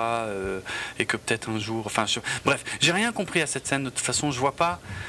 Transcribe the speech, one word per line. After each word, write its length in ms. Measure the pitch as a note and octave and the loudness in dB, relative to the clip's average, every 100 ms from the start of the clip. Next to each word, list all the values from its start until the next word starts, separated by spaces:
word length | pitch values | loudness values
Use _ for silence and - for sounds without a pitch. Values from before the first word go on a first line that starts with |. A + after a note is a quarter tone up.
| A2+ A#2 A2 | 2 0 0
euh, 340 | G2 F#2+ F#2+ - - - - | -2 -2 -4 -4 -6 -6 -2
et 80 | - | 0
que 100 | A2 | 0
peut-être 320 | - A2+ - | 0 -2 0
un 80 | A2 | -2
jour, 260 | G#2+ A2+ G#2 | -2 -2 0
enfin, 200 | - G#2 | 0 2
je, 140 | A#2 - - | 0 -2 0
bref, 200 | C#3+ C3+ - - | 2 2 0 2
j'ai 120 | D3+ | 2
rien 200 | F3+ A#3 | 4 2
compris 280 | A3 F#3 E3+ | 0 0 2
à 40 | D3 | 0
cette 200 | C3 - | -2 0
scène, 180 | C#3 | 0
de 60 | C3 | 0
toute 100 | - | -2
façon, 260 | - B2 D3 | 0 2 2
je 80 | B2 | 2
vois 140 | C#3 - | 2 4
pas, 240 | E3+ F3 - - | 2 2 -6 -8